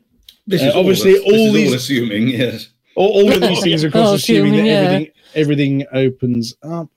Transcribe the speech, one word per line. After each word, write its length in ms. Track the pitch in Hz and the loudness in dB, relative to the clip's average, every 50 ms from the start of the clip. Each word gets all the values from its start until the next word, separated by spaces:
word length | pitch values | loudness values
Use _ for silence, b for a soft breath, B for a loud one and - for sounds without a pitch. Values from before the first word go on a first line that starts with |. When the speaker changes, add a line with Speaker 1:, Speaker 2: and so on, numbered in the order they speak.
| _ _ _ _ _ - _ _ _ | _ _ _ _ _ -20 _ _ _
Speaker 1:
This 160 | - 190 160 135 | -4 -2 0 0
Speaker 2:
Uh, 40 | |
Speaker 1:
is 80 | 139 151 | 0 2
all 60 | 170 185 | 2 2
Speaker 2:
obviously 300 | 185 190 185 - 190 190 | 2 0 2 4 4 2
Speaker 1:
this 80 | 196 - | 4 4
Speaker 2:
all 100 | 196 214 | 2 2
Speaker 1:
is 60 | 226 220 214 | 2 2 2
all 40 | 208 | 2
Speaker 2:
these, 200 | 160 151 139 123 | 2 2 0 0
Speaker 1:
assuming, 560 | 123 - - 139 123 120 113 101 104 113 131 | -2 -4 -4 -4 -4 -2 -4 -4 -2 -2 -2
yes. 400 | 123 123 127 117 104 113 - - _ _ _ _ _ | -2 -2 -4 -4 -6 -10 -16 -20 _ _ _ _ _
Speaker 2:
all, 160 | 180 185 208 | -2 0 0
all 220 | 202 196 202 214 - | 2 2 4 4 2
of 80 | - | 2
Speaker 1:
<laughs> 80 | - 214 | 0 0
Speaker 2:
these 140 | 180 - 196 | -2 -2 -2
things, 200 | 175 165 156 156 | -2 0 0 -2
of 80 | 156 147 | -2 0
course, 160 | 220 226 208 | 0 2 2
Speaker 3:
Oh, 60 | 202 | 0
Speaker 2:
assuming 380 | 190 - - 226 208 202 202 208 | 0 0 0 0 2 2 2 2
that 60 | 208 | 2
Speaker 3:
assuming, 60 | 208 | 2
yeah. 140 | 220 214 202 | 2 2 2
Speaker 2:
everything, 320 | 190 180 185 190 156 - b b b b b | 2 0 0 -2 -4 -6 b b b b b
everything 520 | 156 156 143 147 143 147 139 139 139 139 - 131 | -2 -2 0 0 0 0 -2 -2 -2 -4 -4 -4
opens 600 | 131 135 131 127 - - 123 120 117 113 117 - _ - | -2 -2 -2 -2 -4 -4 -4 -4 -4 -4 -8 -12 _ -16
up 260 | 151 165 170 165 151 _ | -12 -12 -12 -12 -14 _